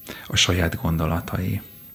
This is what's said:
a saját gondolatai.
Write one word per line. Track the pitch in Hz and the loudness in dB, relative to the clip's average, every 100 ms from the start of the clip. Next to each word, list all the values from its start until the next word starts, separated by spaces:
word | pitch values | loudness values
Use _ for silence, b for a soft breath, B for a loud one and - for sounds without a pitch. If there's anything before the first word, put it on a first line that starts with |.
| B B B | B B B
a | |
saját | - - 90 82 - | 2 4 4 2 0
gondolatai. | 85 80 82 85 - - 92 101 - B B | 0 2 2 0 -2 -4 -2 -4 -6 B B